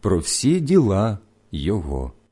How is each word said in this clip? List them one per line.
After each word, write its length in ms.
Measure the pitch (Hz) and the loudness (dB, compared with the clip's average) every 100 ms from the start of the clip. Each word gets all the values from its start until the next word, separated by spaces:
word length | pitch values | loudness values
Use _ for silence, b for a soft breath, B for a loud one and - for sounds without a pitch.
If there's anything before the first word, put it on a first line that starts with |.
про 180 | 110 90 | 0 -2
всі 420 | 80 - 131 180 | -2 -2 2 0
діла 580 | 147 185 123 95 113 104 _ _ _ | 4 4 4 2 0 -2 _ _ _
Його. 600 | 80 71 104 76 69 65 - _ | -6 -2 -2 -4 -6 -6 -12 _